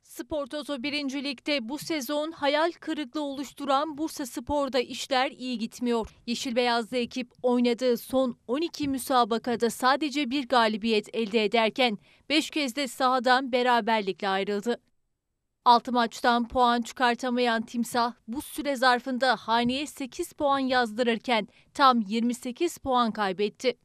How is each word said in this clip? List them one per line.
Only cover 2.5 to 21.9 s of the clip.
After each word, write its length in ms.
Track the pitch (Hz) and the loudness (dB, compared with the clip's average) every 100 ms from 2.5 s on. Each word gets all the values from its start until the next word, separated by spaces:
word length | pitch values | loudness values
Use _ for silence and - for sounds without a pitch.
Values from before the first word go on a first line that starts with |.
| 294 339 | 2 0
kırıklığı 500 | 339 - 311 285 311 | -2 -8 -6 -6 -6
oluşturan 760 | 285 269 277 - 277 269 311 269 | -6 -6 -10 -8 0 0 0 -4
Bursa 280 | 311 - 285 | -8 -6 -8
Spor'da 540 | - 240 294 277 254 | -8 -4 -2 0 -2
işler 520 | 247 240 - 254 269 | -2 -6 -4 0 -2
iyi 260 | - 254 247 | -4 -8 -6
gitmiyor. 580 | 226 - 240 233 214 - - | -6 -4 -2 -2 -4 -12 -8
Yeşil 280 | 233 277 233 | -6 -2 0
Beyazlı 420 | 247 233 220 254 | 0 0 -2 -4
ekip 340 | 240 - 247 _ | -4 -6 -10 _
oynadığı 540 | 247 247 240 240 254 233 | 0 2 2 2 0 0
son 400 | - 262 262 233 - | 0 0 0 -4 -4
on 140 | 254 | -2
iki 260 | 339 - 294 | -2 -4 -4
müsabakada 840 | 269 - 262 240 226 240 233 233 | -4 0 2 2 0 -2 0 0
sadece 600 | - 254 269 302 262 277 | 2 2 2 0 -2 -2
bir 180 | 277 254 | -2 2
galibiyet 680 | 254 226 220 220 220 208 - | 4 4 2 0 0 0 -4
elde 280 | 226 214 | 0 2
ederken 540 | 214 233 220 220 247 208 _ _ _ | 2 2 2 2 0 0 _ _ _
beş 200 | 294 - | 0 0
kez 260 | 330 285 240 | -2 -2 -2
de 120 | 277 | -6
sahadan 640 | - 262 254 247 254 277 | 0 2 2 4 4 4
beraberlikle 760 | 247 247 240 220 220 196 185 202 | 0 4 2 2 0 0 -4 -2
ayrıldı. 520 | 190 196 202 220 240 _ _ _ _ _ _ _ _ - | -2 0 -2 -2 -6 _ _ _ _ _ _ _ _ 6
Altı 260 | 240 233 | 6 6
maçtan 560 | 247 233 - 254 240 233 | 0 0 2 2 2 0
puan 340 | 262 247 240 | 2 4 4
çıkartamayan 800 | 233 - 247 233 262 247 247 226 | -2 0 0 2 -2 0 2 0
Timsah 520 | 220 240 226 247 240 240 - | -2 -4 -2 0 -2 -4 -10
bu 140 | 240 | -10
süre 340 | - - 285 277 | -8 -8 -4 2
zarfında 600 | 254 247 254 254 254 233 | 4 4 0 0 2 2
haneye 520 | - 233 240 262 294 | 2 2 2 -2 -6
sekiz 460 | - 269 - 349 | -8 -10 -8 -10
puan 260 | - 294 277 | -2 0 2
yazdırırken 880 | 262 254 240 214 240 233 - 226 214 _ _ | 2 0 0 0 0 0 0 0 -2 _ _
tam 260 | - 277 | 4 6